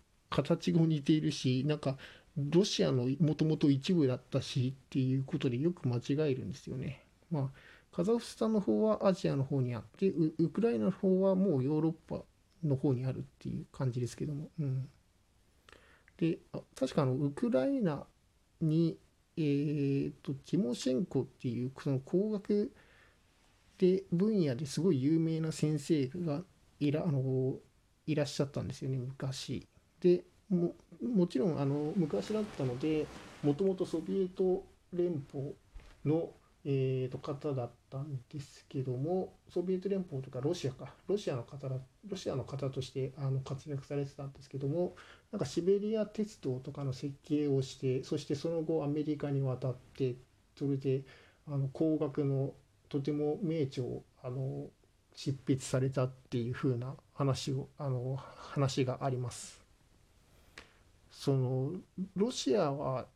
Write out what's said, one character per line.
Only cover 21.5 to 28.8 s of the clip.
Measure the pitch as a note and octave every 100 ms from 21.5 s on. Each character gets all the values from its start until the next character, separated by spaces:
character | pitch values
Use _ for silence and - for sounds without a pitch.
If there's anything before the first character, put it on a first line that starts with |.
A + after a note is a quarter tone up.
| A#2 B2
う、 | C3+
そ | D3+
の | C3+
高 | C3+ F3+ G#3+
額 | G#3+ - G#3 G#3 - - - - _ _ _ _ _ _ -
で、 | F#3 F#3 -
分 | E3+ G#3 G#3+
野 | D#3
で | A#2+
す | C#3 -
ご | F3
い | C#3+
有 | C3+ E3
名 | D#3+ D#3+
な | D#3+
先 | D#3 D3+ D3+
生 | C#3 D#3+ C3
が | F3+ E3+ D3 F3+ _ _ -
い | D3
ら-、 | D3+
あ | F3+
の、 | C#3 C3 C3 C3 - - _ _ _ -
い |
ら | D3+
っ | C#3
し | -
ゃ |
っ | C#3
た | -
ん | A2+
で |
す | B2+